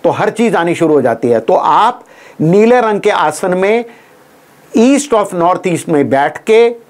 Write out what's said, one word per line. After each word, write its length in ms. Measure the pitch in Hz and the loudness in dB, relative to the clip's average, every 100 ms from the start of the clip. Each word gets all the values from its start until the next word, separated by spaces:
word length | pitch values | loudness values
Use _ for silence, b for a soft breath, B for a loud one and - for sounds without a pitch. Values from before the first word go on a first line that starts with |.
तो 60 | 175 | -2
हर 200 | 135 208 | -2 -4
चीज़ 260 | 220 233 180 | 0 0 0
आनी 180 | 170 | -2
शुरू 200 | 165 165 | -2 0
हो 60 | 147 | 2
जाती 260 | 123 117 120 | 0 -2 0
है। 120 | 113 | 0
तो 140 | - | 0
आप 500 | 180 - 151 220 247 - B B B | 0 2 2 2 -2 -20 B B B
नीले 360 | 156 196 226 247 | 0 2 4 2
रंग 200 | 226 208 | 0 -2
के 100 | 208 | -2
आसन 460 | 185 156 151 185 180 | 0 -2 -2 -4 -2
में 260 | 196 226 233 B B B B _ _ _ _ | 0 -2 -4 B B B B _ _ _ _
east 440 | - 247 277 - 226 | 0 2 2 0 -2
of 160 | 202 | -2
north 340 | 175 170 175 185 | -2 0 0 -2
east 160 | 160 - | -4 -2
में 100 | 151 127 | -2 0
बैठ 280 | 135 151 - | 0 -2 -4
के 160 | - 220 233 233 | 0 2 2 -2